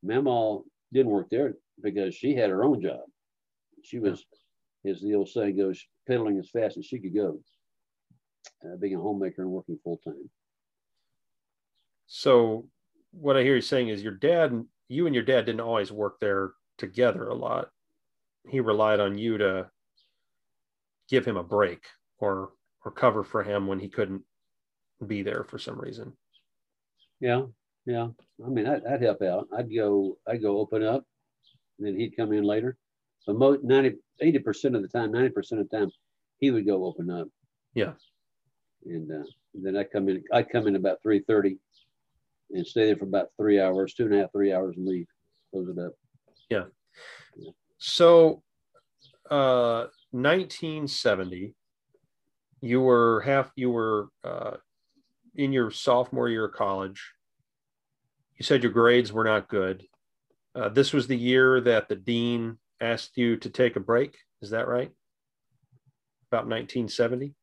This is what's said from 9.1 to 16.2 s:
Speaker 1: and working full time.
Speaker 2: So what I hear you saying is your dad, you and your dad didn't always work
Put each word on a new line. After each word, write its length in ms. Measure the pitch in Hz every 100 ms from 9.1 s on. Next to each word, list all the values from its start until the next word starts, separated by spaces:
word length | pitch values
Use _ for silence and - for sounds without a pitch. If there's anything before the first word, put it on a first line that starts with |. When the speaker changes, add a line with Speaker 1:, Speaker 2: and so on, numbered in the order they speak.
| 101 95 87
Speaker 1:
and 80 | 92
working 260 | 92 - 82
full 140 | - 85
time. 300 | - 71 - _ _ _ _ _ _ _ _ _ _ _ _ _ _ _ _ _ _
Speaker 2:
So 600 | - - 127 117 110 - _ _ _ _
what 260 | 190 143 135
I 40 |
hear 120 | 131
you 80 | 131
saying 260 | - 139 120
is 140 | 104
your 100 | 107
dad, 540 | 95 143 170 156 120 117 _ _
you 180 | 131 170
and 80 |
your 100 | 131
dad 220 | 117 131 113
didn't 160 | 113
always 280 | 117 113 98
work 300 | 107 104 -